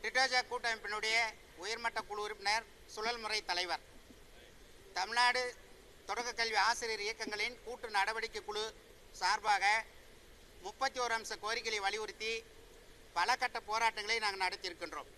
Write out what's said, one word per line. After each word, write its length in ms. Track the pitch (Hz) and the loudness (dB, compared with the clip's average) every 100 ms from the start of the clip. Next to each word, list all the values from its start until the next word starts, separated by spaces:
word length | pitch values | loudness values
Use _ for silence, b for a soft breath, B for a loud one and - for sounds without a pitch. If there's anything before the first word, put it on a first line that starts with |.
டிட்டோஜா 380 | 220 247 262 254 - | 2 4 4 4 0
கூட்டமைப்பினுடைய 640 | 240 233 220 202 214 220 226 220 - - - | -4 -2 -2 -4 -4 2 2 0 -4 -20 -12
உயர்மட்ட 440 | 190 233 233 220 | -8 -4 -4 -4
குழு 200 | 208 208 | -6 -6
உறுப்பினர், 440 | 214 214 196 220 220 - - | -6 -4 0 0 -2 -20 -14
சுழல் 320 | - 220 240 | -6 -4 -4
முறை 260 | 214 214 | -4 -4
தலைவர். 360 | 208 175 180 160 - - - - - - - - - - - | -2 -2 0 -4 -6 -20 -20 -20 -20 -20 -20 -20 -20 -20 -10
தமிழ்நாடு 600 | 175 196 233 247 247 247 - - - - - - | -6 -2 4 4 4 -2 -6 -20 -20 -20 -16 -6
தொடக்க 260 | 208 240 | -4 -4
கல்வி 220 | 233 233 | -2 2
ஆசிரியர் 460 | 214 214 240 233 220 | 4 4 2 -2 -4
இயக்கங்களின் 580 | 208 220 214 208 220 247 | -4 -4 -6 -2 -4 -4
கூட்டு 260 | - 247 240 | -12 -10 -2
நடவடிக்கை 540 | 208 202 226 220 214 | 2 2 0 -4 -6
குழு 300 | - 208 220 - - - - | -6 -4 -4 -8 -20 -20 -18
சார்பாக 720 | - 185 214 214 196 196 220 - - - - - - - - | 0 2 2 4 6 6 4 0 -16 -20 -20 -20 -20 -20 -12
முப்பத்தி 380 | 180 - 269 254 | -12 -2 -2 0
ஓரு 120 | 240 | 0
அம்ச 260 | 226 202 214 | 0 -2 -6
கோரிக்கைகளை 400 | 208 226 226 214 | -2 -2 -2 0
வலியுறுத்தி 680 | 196 214 208 - 220 226 - - - - - - - | 0 0 -6 -4 -4 -4 -6 -20 -20 -20 -20 -20 -4
பல 240 | 170 190 254 | 0 2 2
கட்ட 240 | 247 233 | 0 -4
போராட்டங்களை 580 | 208 220 226 220 208 226 | -2 2 2 0 0 0
நாங்கள் 300 | 214 190 185 | 0 0 -2
நடத்தியிருக்கின்றோம். 640 | 196 185 170 165 151 131 | -2 -8 -6 -8 -8 -12